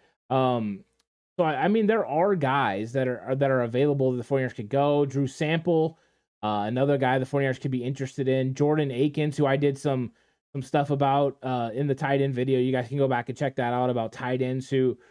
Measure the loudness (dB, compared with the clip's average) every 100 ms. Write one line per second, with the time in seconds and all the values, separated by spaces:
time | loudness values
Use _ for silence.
0 | _ _ -4 0 2 0 -4 -8 -14 _
1 | _ _ _ -2 0 2 2 2 4 2
2 | 0 2 2 2 2 2 2 -2 -4 -2
3 | -2 -2 -4 0 2 2 0 0 0 2
4 | 0 -2 -2 -2 -2 -6 -4 0 2 2
5 | 0 0 -2 -2 -2 0 2 2 0 -4
6 | _ _ _ -8 -4 -2 0 0 2 2
7 | 2 0 0 -2 -2 -2 -4 -4 -4 -6
8 | -8 -4 0 0 0 0 0 2 0 0
9 | 0 0 -2 0 2 2 0 0 -2 -2
10 | -4 _ _ _ _ -12 -2 0 0 2
11 | 2 2 2 -2 -4 -2 -2 -2 -2 0
12 | 0 0 0 0 0 2 2 0 -2 0
13 | 0 0 -4 -4 -4 -2 -2 0 0 0
14 | -4 -6 -4 -2 -2 -4 -2 0 2 0
15 | -10